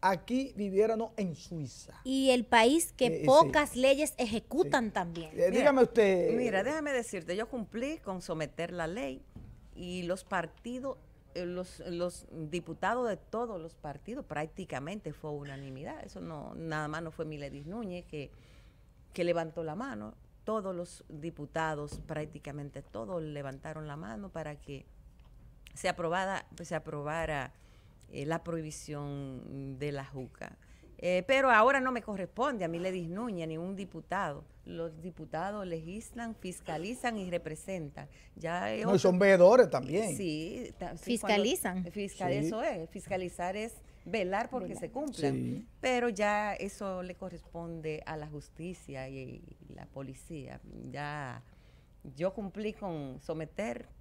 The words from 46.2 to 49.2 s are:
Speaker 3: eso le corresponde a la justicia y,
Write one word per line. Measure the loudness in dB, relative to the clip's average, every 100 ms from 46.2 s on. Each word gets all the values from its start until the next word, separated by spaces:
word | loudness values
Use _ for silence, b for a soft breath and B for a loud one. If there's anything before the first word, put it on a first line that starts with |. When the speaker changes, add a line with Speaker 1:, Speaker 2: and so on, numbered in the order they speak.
| 2 2 0
Speaker 3:
eso | -2 -6 -6 -6 -4
le | -6 -8
corresponde | -10 -12 -14 -10 -8 -6 -6 -6 -6
a | -8
la | -8
justicia | -10 -12 -12 -10 -10 -12 -10 -8
y, | -8